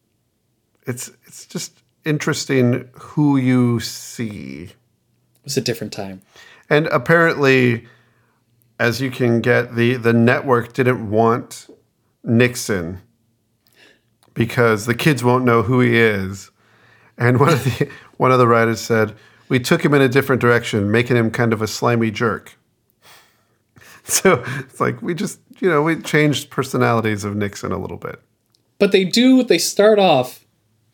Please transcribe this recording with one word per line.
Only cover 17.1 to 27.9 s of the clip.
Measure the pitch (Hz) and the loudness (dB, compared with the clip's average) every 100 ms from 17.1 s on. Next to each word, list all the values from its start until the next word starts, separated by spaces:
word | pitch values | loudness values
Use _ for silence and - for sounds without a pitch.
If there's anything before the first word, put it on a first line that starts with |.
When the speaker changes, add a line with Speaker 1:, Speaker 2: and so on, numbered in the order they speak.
| - | -2
Speaker 1:
And | 120 123 | 0 2
one | 139 | 2
of | 147 | 2
the, | 131 - 147 - | 0 -4 -6 -8
<laughs> | - - | -20 -4
one | 131 | 0
of | 127 | 4
the | 123 | 4
writers | 117 113 110 | 4 2 -2
said, | - 113 110 113 _ _ _ | -2 0 0 -4 _ _ _
"We | 131 | -4
took | 123 170 | 0 0
him | 156 | 2
in | 143 | 2
a | 135 | 4
different | 127 135 123 | 2 0 0
direction, | 120 117 - 113 98 | 2 2 0 -4 0
making | 113 120 123 | 0 0 0
him | 113 | 0
kind | - 120 | -2 -2
of | 107 | -2
a | 107 | -4
slimy | - 123 117 113 | -4 -2 0 -2
jerk." | 101 120 90 - - | -2 -4 -4 -10 -20
<laughs> | _ _ _ _ _ - _ _ _ _ _ _ - - | _ _ _ _ _ -20 _ _ _ _ _ _ -20 -20
So | - - 190 156 123 139 | -6 0 2 0 -2 -10
it's | - - | -12 -6
like, | 123 123 | -4 -4
we | - | -6
just, | 165 - - _ - | -6 -6 -10 _ -6
you | 190 | 0
know, | 151 | 0
we | 156 156 | 0 -2
changed | - 151 151 135 - | 0 2 2 0 -4
personalities | - 127 135 123 117 110 104 | -8 -4 0 2 2 0 -2
of | 104 104 | -4 -4
Nixon | 101 - 98 | -6 -6 -8
a | 92 | -8
little | 95 | -8